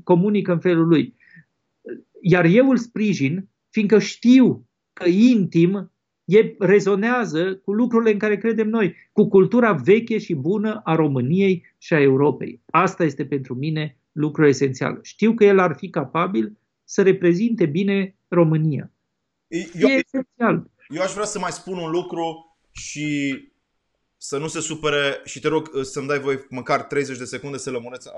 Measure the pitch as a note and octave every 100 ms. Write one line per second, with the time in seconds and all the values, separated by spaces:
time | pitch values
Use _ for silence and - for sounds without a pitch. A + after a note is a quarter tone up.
0 | - F3+ G3 G#3 E3+ E3+ F3+ E3+ E3 F3
1 | - - _ - _ _ _ _ - -
2 | - _ F#3+ F3+ E3 G3+ C4+ B3+ A#3 -
3 | G#3+ D#3+ C3+ F3 F#3+ _ _ - G#3 G#3+
4 | G#3 - A#3 C4 A#3 A#2+ - _ _ -
5 | F3+ F#3 A#3+ A#3 F3+ E3 F3 G3 F#3+ _
6 | _ _ - G3 A3 - F#3+ G3+ F#3 G3+
7 | A3 B3 G3+ D3+ F#3 F#3+ - G#3 A#3+ A3+
8 | A3+ G#3 G#3+ G#3 A3+ A3 G#3+ A3+ F#3+ -
9 | _ - G#3+ G3 F#3 A#3 A#3 E3+ A#2+ G#3+
10 | A3+ A3 - D#3+ C3+ G#3 G#3+ G#3+ - D#3+
11 | D#3 C3+ B2+ F3+ G3 F3 _ _ - D#3+
12 | C#3 C3+ D3 - - - _ D#3+ F#3 F#3+
13 | E3 C3+ C#3 C#3+ C3 B2+ D3 D#3 D3+ -
14 | _ - D3+ D3 D3+ C3+ C#3 C3 C#3 C3
15 | - - G#3+ A3+ G#3 G3 F3+ C#3+ F#3+ E3+
16 | F3+ D#3+ F#3 G#3 A3 G#3+ _ _ - -
17 | F#3+ F#3+ F3+ F3 A#3 A3+ E3+ D3+ G3 G3
18 | F#3+ _ - F3 E3 D#3+ D#3 C3 F#2 _
19 | _ _ _ _ _ - D4+ E3+ G#3 C4+
20 | - C4+ C4 - A3+ E3+ - _ - D3+
21 | F#3 F#3+ G#3 G3+ F3+ - - F#3 E3 E3
22 | F3 E3+ E3 D#3+ _ _ _ - - C#3+
23 | D3+ D3 C#3+ C3 - _ _ _ _ _
24 | _ _ - C#3 D#3+ D#3+ - D#3 D3+ C#3+
25 | C#3 C3+ - C#3+ D3+ D#3+ D3 C3+ C3 -
26 | C#3 C#3+ C3 C3+ - C3 A#2+ C#3 C3 D3
27 | C3 B2+ B2 B2+ C#3 C3+ - B2 A#2 B2+
28 | -